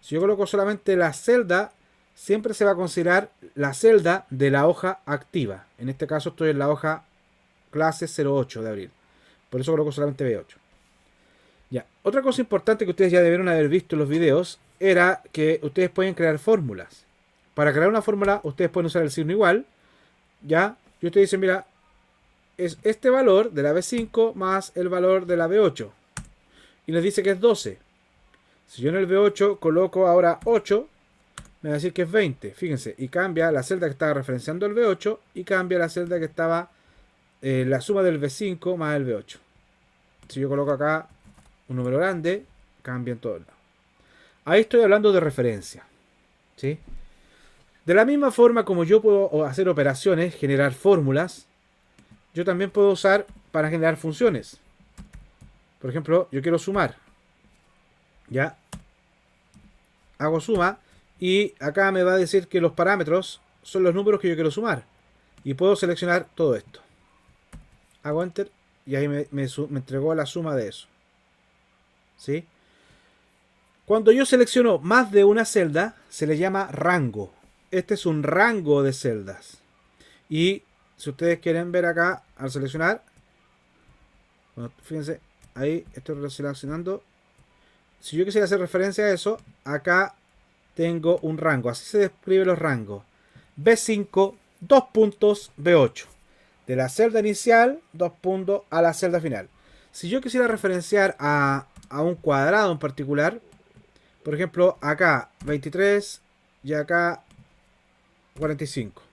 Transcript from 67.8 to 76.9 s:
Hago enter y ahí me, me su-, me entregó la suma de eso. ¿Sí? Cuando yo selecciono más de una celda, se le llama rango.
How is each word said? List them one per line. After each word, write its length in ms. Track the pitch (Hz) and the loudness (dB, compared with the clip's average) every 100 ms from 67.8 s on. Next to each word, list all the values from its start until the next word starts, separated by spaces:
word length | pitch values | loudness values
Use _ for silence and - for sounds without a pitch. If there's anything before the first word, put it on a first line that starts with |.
| _ _ | _ _
Hago 180 | 147 151 | -6 -4
enter 300 | 180 175 202 _ _ _ - | -4 -6 -8 _ _ _ -6
y 100 | 139 | -4
ahí 120 | 147 | -2
me, 200 | 143 147 | -4 -6
me 160 | 139 135 | -6 -6
su-, 220 | - 147 | -6 -6
me 100 | 143 | -6
entregó 340 | 131 135 147 | -6 -4 -2
la 120 | 160 143 | -2 -4
suma 300 | 175 160 139 | -6 -4 -4
de 100 | 107 | -6
eso. 200 | - - _ _ _ _ _ _ _ _ _ _ _ _ _ | -10 -20 _ _ _ _ _ _ _ _ _ _ _ _ _
¿Sí? 300 | - 147 165 _ _ _ _ _ _ _ _ _ _ _ _ _ - | -8 -8 -8 _ _ _ _ _ _ _ _ _ _ _ _ _ -2
Cuando 280 | 214 214 | 4 6
yo 120 | 247 269 | 6 6
selecciono 520 | 254 240 254 240 175 | 4 4 4 4 2
más 340 | 156 233 233 | 2 2 4
de 140 | 202 196 | 6 6
una 180 | 214 | 6
celda, 540 | 220 214 170 147 208 - _ | 2 0 0 0 -4 -8 _
se 180 | - 151 | -6 -2
le 120 | 156 | 0
llama 300 | 185 190 190 | -2 -2 -6
rango. 640 | 123 170 | -4 0